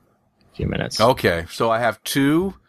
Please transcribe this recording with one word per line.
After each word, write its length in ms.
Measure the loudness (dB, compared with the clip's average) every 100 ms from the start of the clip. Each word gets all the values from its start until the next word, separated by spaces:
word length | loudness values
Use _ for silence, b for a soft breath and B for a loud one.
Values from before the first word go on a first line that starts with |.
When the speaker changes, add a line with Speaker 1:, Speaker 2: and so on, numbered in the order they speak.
| _ _ _ _ _
Speaker 1:
few 120 | -8 -4
minutes? 340 | -4 -4 0
Speaker 2:
Okay, 460 | 2 4 2 0 -4
so 200 | -2 0
I 80 | 0
have 240 | 0 -4
two 520 | -4 0 2 2 0 -6